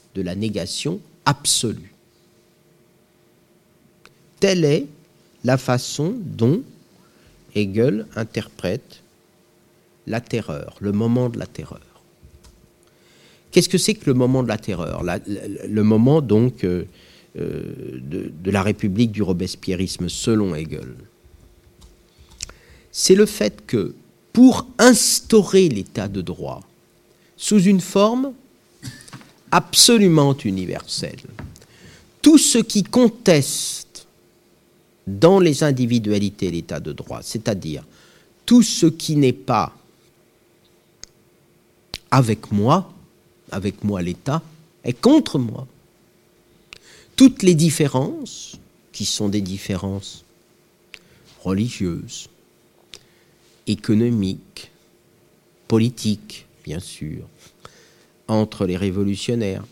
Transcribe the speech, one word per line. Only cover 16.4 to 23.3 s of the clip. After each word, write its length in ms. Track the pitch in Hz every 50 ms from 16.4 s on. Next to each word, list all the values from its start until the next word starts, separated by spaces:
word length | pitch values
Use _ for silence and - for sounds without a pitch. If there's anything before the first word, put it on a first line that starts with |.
| 120 127 127 - -
euh, 200 | 92 90 90 82 - - _ _ _ - _ _ _ - -
euh, 240 | 82 82 80 78 80 80 - - - - 65 65
de, 300 | 64 69 78 95 - - - 76 90
de 80 | 95
la 100 | 98 101
République 500 | 92 104 104 - - 107 92 101 120 117
du 120 | 104 104 104
robespierrisme, 840 | 90 92 85 92 90 - - - - 92 87 95 87 - - 87 87
selon 440 | - - - 123 113 107 104 95 85
Hegel. 400 | 76 80 78 78 73 - 64 64 - - - _ _ _ _ _ _ _ - _ _ _ _ _ _ - - _ _ _ _ _ _ - - - - - - - _ _ _ - _ _ _
C'est 240 | - - - - 185
le 100 | 196 214
fait 400 | 208